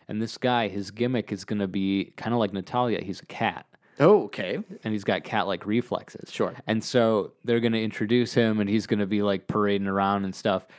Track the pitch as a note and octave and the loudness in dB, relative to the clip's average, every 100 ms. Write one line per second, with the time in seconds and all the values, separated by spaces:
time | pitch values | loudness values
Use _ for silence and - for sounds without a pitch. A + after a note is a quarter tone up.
0 | - G#2+ A2+ - B2+ B2 G#2+ G2+ G2 G#2 | -8 -6 -6 -2 0 2 0 -2 -6 -2
1 | A#2+ B2+ G#2 G2 F2+ G#2+ G2 G2 F#2+ G2 | 0 0 -2 -6 -4 -2 -2 0 0 0
2 | - - A2+ A#2+ G#2 F#2+ F2 B2 B2 G2+ | -2 -6 -4 0 0 -2 -4 -2 0 -2
3 | F2+ F2+ - - A2+ - - _ _ - | -4 -10 -12 -4 -2 -2 -10 _ _ 4
4 | D3+ G#3 G#2+ - F#2 C3+ G#3+ F#3 - G#2+ | 6 6 4 -4 -4 -4 -8 -10 -4 -2
5 | G2 F#2+ - G#2+ F#2 F2+ G2 A2+ - F2+ | 0 -2 0 -2 0 -2 -2 -2 0 -4
6 | - - - - G#2 - - A2 - B2+ | -6 -16 -10 -4 -4 -4 -2 -2 0 2
7 | A2+ A2 E2 - A#2 A#2 A#2 A2+ A2 - | 4 4 0 -6 -2 0 2 0 -2 -4
8 | G#2+ B2 A#2 B2+ A2+ G#2+ G2+ A2 G2+ G#2+ | 2 2 4 4 4 4 2 0 2 0
9 | G2 G#2 G2+ G2 - G#2+ G#2 G2+ G2 G2 | 2 2 2 0 -2 0 2 2 0 0
10 | G2 G2+ F#2+ F#2 A2 F#2+ - | 2 2 -2 -4 0 0 -4